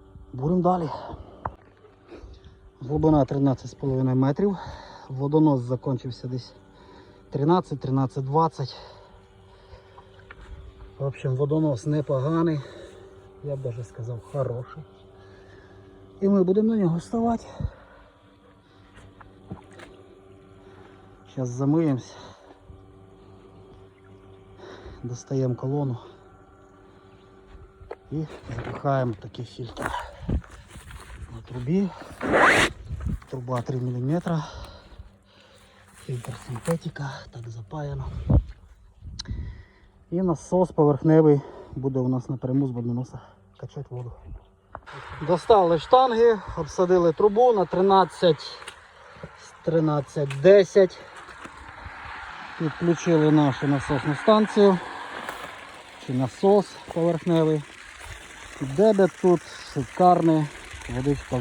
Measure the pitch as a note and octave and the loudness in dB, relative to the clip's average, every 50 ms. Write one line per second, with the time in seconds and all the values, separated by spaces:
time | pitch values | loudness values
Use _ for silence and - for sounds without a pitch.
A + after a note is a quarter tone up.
0 | - - - - - - - B2 C3+ D#3+ F#3 F#3 E3+ F3 F#3 F3 E3 C#3 - - | -20 -20 -20 -20 -20 -14 -8 -4 -2 0 2 2 2 2 2 0 -2 -6 -8 -10
1 | - - - - - - - - - - - - - - _ _ - - _ _ | -12 -14 -14 -16 -16 -20 -16 -12 -12 -12 -12 -14 -20 -20 _ _ -20 -20 _ _
2 | _ - - - - - - - - - - - - - _ - B2+ B2 D3+ D#3 | _ -20 -20 -20 -20 -20 -20 -20 -20 -20 -20 -20 -20 -20 _ -14 -8 -6 -2 2
3 | D#3 D#3 D#3 D3 C3 - C#3+ C#3 C#3 C#3 B2+ - - B2 - - C#3 C#3 C3 C3 | 4 4 6 4 4 2 0 0 2 2 2 0 -4 -14 -12 -8 -4 -2 -2 0
4 | C3 C3 B2+ C3 C3+ C3+ C#3+ - G3 G#3 F#3+ - - - - - - - - - | 0 2 2 2 2 2 2 2 0 0 -2 -2 -8 -14 -16 -16 -18 -20 -20 -20
5 | - - C3+ C3 C#3 C#3 D3+ D#3 D#3 D#3 C#3 B2+ A#2+ B2 B2+ A#2+ - C#3+ C3 A#2+ | -16 -12 -8 -6 -2 2 2 4 4 4 4 2 0 -4 -4 -4 -4 -4 -4 -4
6 | - C3 A#2 - - B2+ B2+ B2 - - - - - - - - - - - - | -6 -10 -12 -10 -10 -8 -8 -8 -10 -12 -20 -20 -20 -20 -20 -20 -20 -20 -20 -20
7 | - - - - - - - C3+ C#3+ D#3 F3 F#3 - - D3+ B2+ - C3+ C3 C3+ | -20 -20 -20 -20 -14 -8 -4 0 2 4 4 2 2 -2 -8 -8 -4 -2 0 0
8 | C3 B2+ - D3 C3+ C3 C#3 D#3+ E3 D#3 - - C3+ - - - - - - - | 0 0 -2 -6 -4 0 2 2 2 0 -2 -4 -8 -8 -10 -14 -20 -20 -20 -20
9 | - - - - - _ _ - - - - - - - - - - - - - | -20 -20 -20 -20 -20 _ _ -20 -20 -20 -20 -20 -20 -20 -20 -20 -20 -20 -20 -20
10 | - - - - - - - - - - - - - - - - - - - - | -20 -20 -20 -20 -20 -20 -20 -20 -20 -18 -18 -18 -18 -20 -20 -20 -20 -18 -12 -8
11 | C3+ C#3 - - - C3+ B2+ B2+ D3 C#3 D#3 D#3 D#3+ D3+ C3+ A2+ - D3+ D3 D3+ | -8 -8 -6 -6 -4 -4 -2 0 0 0 2 2 2 0 0 -2 -2 -2 -2 -2
12 | C#3 - C#3+ C3 B2+ D3+ E3 E3 E3+ E3+ D#3 C#3+ C3 - - - - - - - | 0 -2 -2 -2 0 0 0 2 2 0 0 -2 -6 -10 -16 -18 -20 -20 -20 -20
13 | - - - - - - - - - D3 C#3 C3+ C3 B2 A2+ B2 A#2 - - - | -20 -20 -20 -20 -20 -20 -20 -14 -10 -8 -8 -6 -6 -8 -8 -8 -12 -12 -12 -12
14 | A2+ A#2 A#2+ A2 - - - C#3+ B2+ A#2+ A#2 B2 B2 - - D#3+ C#3+ - - - | -10 -10 -10 -12 -12 -8 -6 -6 -4 -4 -6 -8 -10 -12 -16 -18 -18 -20 -20 -20
15 | - - - - - - - - - - - - - - - - - - - - | -20 -20 -20 -20 -20 -20 -20 -20 -20 -20 -20 -20 -20 -20 -20 -20 -20 -20 -20 -20
16 | - - - - G3 G3 G3+ G3 F3 F3+ F#3+ G#3+ A3 A3+ A3+ G#3+ F#3+ E3 E3 E3+ | -20 -20 -8 -2 0 2 4 4 4 4 2 2 2 2 2 2 2 0 0 -2
17 | - - - A3+ A3+ A#3 A#3 A3+ - - - - - - - - - - - - | -6 -6 -4 -2 -2 -2 -2 -4 -6 -12 -10 -8 -8 -8 -8 -10 -20 -20 -20 -20
18 | - - _ _ _ - _ _ _ - - _ _ _ _ - - - - - | -20 -20 _ _ _ -20 _ _ _ -20 -20 _ _ _ _ -20 -20 -20 -20 -20
19 | - - - - - - - - - - - - - - - - - - - - | -20 -20 -20 -20 -20 -20 -20 -20 -18 -18 -18 -18 -20 -20 -20 -20 -20 -20 -20 -20
20 | - - - - - - - - - - - - - - - - - - - - | -20 -20 -20 -20 -20 -20 -20 -20 -20 -20 -20 -20 -20 -20 -20 -20 -20 -20 -20 -20
21 | - - - - - - - C3+ B2+ B2 A#2+ B2+ C#3 C#3 D3 E3 E3 D3+ C3+ A#2 | -20 -20 -20 -20 -20 -12 -8 -6 -6 -6 -4 -2 0 2 2 2 2 2 0 -2
22 | - - - - - - - - - - - _ - - - - - - - - | -4 -10 -18 -20 -20 -20 -20 -20 -20 -20 -20 _ -20 -20 -20 -20 -20 -20 -20 -20
23 | - - - - - - - - - - - - - - - - - - _ _ | -20 -20 -20 -20 -20 -20 -20 -20 -20 -20 -20 -20 -20 -20 -20 -20 -20 -20 _ _
24 | - - - - - - - - - - - - - - - - - - - - | -20 -20 -20 -20 -20 -20 -20 -20 -20 -20 -20 -20 -20 -20 -20 -18 -18 -20 -16 -14
25 | - A#2 B2 A#2+ - - C#3 C3+ C3 B2+ A#2+ - - C3 C#3 D3 C#3+ C3 A#2 A2+ | -12 -12 -12 -12 -8 -4 -2 -2 -2 -2 -2 -4 -4 -4 -4 -2 -2 -4 -4 -6
26 | - - - - - - - - - - - - - - - - - - - - | -10 -16 -20 -20 -20 -20 -20 -20 -20 -20 -20 -20 -20 -20 -20 -20 -20 -20 -20 -20
27 | - - - - - - - - - - - - - - - - - - - - | -20 -20 -20 -20 -20 -20 -20 -20 -20 -20 -20 -20 -20 -20 -20 -20 -18 -18 -18 -16
28 | _ - C3+ D#3 D#3 - - - - - A#2 A#2 A#2 A#2+ A#2 - - C#3+ C#3 C3+ | _ -8 -8 -8 -8 -8 -12 -16 -14 -12 -10 -10 -10 -10 -10 -6 -2 -2 0 0
29 | B2+ B2 G#2+ - - A2+ - - A#2+ - - - B2+ A2+ - - - - - - | 0 -2 -4 -8 -12 -16 -14 -14 -14 -12 -12 -14 -14 -12 -10 -10 -8 -8 -8 -8
30 | - - - - - - - - - - - - - - - - - - - - | -10 -12 -16 -12 -6 -4 -4 -4 -6 -8 -20 -20 -20 -20 -20 -20 -20 -20 -20 -20
31 | - - - - - - - A2+ A2 - B2 B2+ B2 C3 F3 G3 G3+ F3+ - - | -18 -18 -18 -18 -16 -16 -16 -18 -16 -14 -12 -8 -4 -2 0 0 0 -2 -6 -10
32 | - - - - - - - - - - - - - - - - - - - - | -18 -18 -14 -8 -4 0 2 2 2 2 2 0 0 -2 -4 -10 -14 -12 -10 -8
33 | - - - - - - - C3 B2 B2 B2 A#2+ A#2+ - C3+ B2 B2 B2 B2 B2 | -6 -6 -6 -8 -8 -10 -12 -10 -8 -6 -6 -6 -6 -6 -6 -6 -6 -6 -6 -4
34 | B2 C3+ D#3 F3 - F3+ E3+ D#3 D3+ - - - - - - - - - - - | -4 -2 -2 -2 -2 -2 -4 -4 -4 -8 -12 -16 -16 -18 -20 -20 -20 -20 -20 -20
35 | - - _ _ _ _ _ _ _ _ _ _ _ _ _ _ - _ - - | -20 -20 _ _ _ _ _ _ _ _ _ _ _ _ _ _ -20 _ -20 -18
36 | - - C3 A#2+ - - A#2 - - - B2+ A#2 - - E3 D#3+ - D#3+ - - | -12 -10 -10 -10 -10 -10 -12 -12 -10 -10 -10 -6 -4 -4 -4 -4 -4 -10 -10 -10
37 | C#3+ C3+ C3 - - - - B2+ A#2 A#2 A2+ A#2 - - D#3+ D3+ D3 C#3+ C#3 C3+ | -10 -10 -10 -12 -16 -18 -16 -16 -16 -14 -14 -16 -16 -12 -10 -10 -8 -8 -8 -8
38 | C3 - - - - - - - - - - - - - - _ - - _ _ | -8 -8 -8 -6 0 2 4 2 2 0 -10 -20 -20 -20 -20 _ -20 -20 _ _
39 | - - - - - - - - - - - - - _ _ _ _ _ _ _ | -18 -18 -16 -14 -12 -10 -10 -8 -10 -12 -12 -16 -20 _ _ _ _ _ _ _
40 | _ - E3+ F3+ F#3+ F3+ D#3 - - - F#3 F3+ F#3 - - - D3+ D3 C#3+ B2+ | _ -6 -4 -2 0 0 -2 -2 -4 0 2 2 2 2 4 4 4 4 4 4
41 | - D#3+ D#3 D#3+ D#3 D3+ D3 C#3+ - - - - - - - C3 B2+ C3+ C3 C3 | 4 6 6 8 8 8 6 4 2 -6 -16 -18 -16 -14 -10 -6 -4 -2 -2 0
42 | B2+ B2+ B2+ B2+ - - C3+ A#2+ - B2+ B2+ C#3 C#3+ C3 A#2+ A#2+ A#2 B2 A#2 B2 | 0 0 0 -2 -4 -6 -8 -6 -4 -2 0 0 0 0 -2 -4 -4 -4 -4 -4
43 | B2 - - - - - - _ _ _ _ - - - - D3 C#3 - B2+ B2 | -6 -8 -10 -18 -18 -20 -20 _ _ _ _ -18 -18 -14 -14 -14 -14 -12 -12 -12
44 | B2 A#2 - - - E2+ E2 - _ _ _ _ _ _ - - - - - - | -12 -12 -14 -16 -18 -18 -18 -18 _ _ _ _ _ _ -20 -18 -18 -18 -18 -16
45 | - - - C3 D#3 C#3+ F3+ E3+ - - A3+ G3+ F3+ E3 E3+ D#3 - - B3+ B3+ | -16 -14 -12 -6 -2 -2 -2 0 4 4 6 6 6 4 2 0 2 6 6 6
46 | C4 B3+ A3+ A3+ A#3 A#3 A3 F#3+ - - - E3+ D#3 C#3+ - - F#3 F3 F#3 F3+ | 6 6 4 4 4 4 4 2 -2 -8 -8 -8 -8 -4 -2 0 2 4 4 4
47 | E3+ E3 D3+ - G3+ G#3+ G3+ A3 B3 B3+ A#3 G3+ F3 - - F3 F#3+ G3 G3 F#3+ | 4 4 2 4 2 4 4 6 4 4 4 4 2 0 0 2 4 6 6 6
48 | F3+ E3 - - F#3 E3+ D3+ - - - - - - - - - - - - - | 6 4 0 0 2 2 2 2 -2 -16 -16 -16 -18 -18 -20 -20 -20 -20 -20 -20
49 | - - - - - - - - - - - - - E3+ D#3+ E3 D#3+ D#3 D3+ D3 | -20 -20 -20 -18 -18 -18 -20 -20 -20 -20 -16 -10 -4 0 0 2 2 2 0 0
50 | C3+ - - D#3+ C#3+ C#3 C3+ C#3 C#3 F#3 G3+ G3+ F3+ - - G3+ F#3+ F3+ - - | -2 -4 -4 -4 -4 -4 0 4 8 8 10 8 8 6 6 4 4 4 2 -6
51 | - - - - - - - - - - - - - - - - - - - - | -20 -20 -20 -20 -20 -20 -18 -18 -18 -18 -18 -20 -20 -20 -18 -18 -18 -18 -18 -16
52 | - - - - - - - - - - - - E3 D3 - - E3+ E3+ E3 - | -16 -16 -16 -16 -16 -16 -16 -16 -16 -14 -8 -6 -6 -6 -4 -2 0 0 0 0
53 | - F3 E3 D#3 D3+ D#3 D3+ D3+ D3 C#3 B2 - - C#3 C#3+ C3+ - - D3+ C3 | 2 2 4 4 6 6 6 6 4 4 2 0 0 0 0 0 0 -2 -2 -2
54 | - D#3 C#3+ - - A3+ G#3+ G#3+ G#3+ - - G#3+ G3+ G3 F#3 E3+ - - - - | -2 -2 -4 0 4 4 4 6 4 2 4 6 6 6 6 4 -2 -8 -14 -14
55 | - - - - - - - - - - - - - - - - - - - - | -14 -14 -14 -14 -12 -12 -14 -14 -14 -16 -16 -16 -18 -18 -20 -20 -20 -20 -20 -14
56 | - - B2+ B2+ C3+ A#2+ - - - G3 G3+ G3+ F#3 - - - - - - E3+ | -8 -4 -2 -2 -2 -2 -2 2 4 4 4 4 2 0 -8 -18 -12 -8 -4 -2
57 | E3 E3+ E3+ D#3+ - F3 E3+ E3 D#3 D#3 D#3 D3+ C#3+ - - - - - - - | 0 0 0 -2 0 2 2 4 4 2 2 0 -4 -8 -16 -20 -20 -20 -20 -18
58 | - - - - - - - - - - - - C#3+ C3 C3+ D#3 G#3 A3 G#3+ G3 | -16 -16 -16 -18 -18 -20 -20 -20 -20 -16 -12 -10 -8 -4 2 4 6 6 6 6
59 | F#3+ E3+ - - - F3+ F3 D#3+ - - - - - - - D3 B2+ - - - | 4 4 2 2 4 4 4 4 2 -6 -18 -16 -14 -8 -6 -6 -6 -4 2 6
60 | F3+ F3+ F3 E3+ E3 E3 D#3+ D#3 D3+ D3 - - - - - - - - A#2+ B2 | 6 6 6 6 6 4 4 4 2 -2 -6 -14 -18 -16 -16 -14 -10 -8 -6 -2
61 | C3 C#3+ C#3+ C3+ - - C3 B2 | 0 0 -2 -2 -4 -4 -4 -2